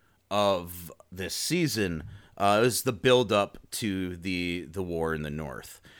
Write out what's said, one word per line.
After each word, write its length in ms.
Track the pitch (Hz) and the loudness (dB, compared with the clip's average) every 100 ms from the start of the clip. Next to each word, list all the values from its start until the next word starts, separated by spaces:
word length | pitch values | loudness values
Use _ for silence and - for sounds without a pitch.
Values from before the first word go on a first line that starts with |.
| _ _ - | _ _ -4
of 600 | 101 101 95 87 87 85 - _ | 0 2 2 -2 -12 -16 -18 _
this 220 | 90 90 | -8 -6
season. 680 | - - 170 156 113 95 82 - - - - | -4 -2 0 0 0 -2 -2 -8 -16 -16 -2
Uh, 220 | 101 104 | 2 4
it 60 | 123 | 4
was 160 | 123 | 2
the 80 | 135 | -2
build-up 680 | 107 131 123 107 104 98 - - | 2 6 6 6 2 2 -4 -12
to 440 | - 107 95 90 87 | -4 -2 -2 -2 -4
the, 500 | 92 90 87 87 73 | -4 -2 0 -2 -6
the 140 | 98 | -6
war 300 | 90 82 80 | -4 -2 -2
in 80 | 80 | -2
the 80 | 76 | -4
North. 500 | 76 73 58 - - - | -6 -8 -10 -14 -20 -20